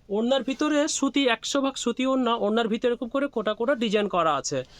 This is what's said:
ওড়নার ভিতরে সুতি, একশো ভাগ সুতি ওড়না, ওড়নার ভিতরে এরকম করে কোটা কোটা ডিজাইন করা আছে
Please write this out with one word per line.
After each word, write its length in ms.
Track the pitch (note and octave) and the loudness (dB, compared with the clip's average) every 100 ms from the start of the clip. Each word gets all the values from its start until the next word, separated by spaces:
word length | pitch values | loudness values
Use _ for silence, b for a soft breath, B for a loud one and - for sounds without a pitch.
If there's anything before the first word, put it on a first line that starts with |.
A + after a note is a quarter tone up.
| - | -6
ওড়নার 340 | G3+ A#3 C4+ | -2 2 0
ভিতরে 440 | C4+ C4 D4+ D4 D4 | 0 -2 0 2 0
সুতি, 400 | - C4+ C4+ C4 | 0 0 2 2
একশো 340 | A3+ - C#4 | 0 -2 -2
ভাগ 140 | C4+ - | -2 -2
সুতি 300 | A#3+ A#3 C4 | -4 -2 0
ওড়না, 300 | C4 A#3 A#3 | 2 2 0
ওড়নার 320 | G3+ A3 A3+ | 2 2 0
ভিতরে 240 | A3+ B3 | 0 0
এরকম 160 | A#3+ A#3 | -2 -4
করে 200 | C#4 C#4 | -2 -2
কোটা 260 | A3+ G#3 | -2 -2
কোটা 220 | G#3+ A#3 C4+ | -2 0 0
ডিজাইন 320 | A#3 G#3 G#3 | 0 0 0
করা 280 | F3+ D#3+ C#3+ | 2 2 0
আছে 280 | - C3+ B2 | -2 -6 -6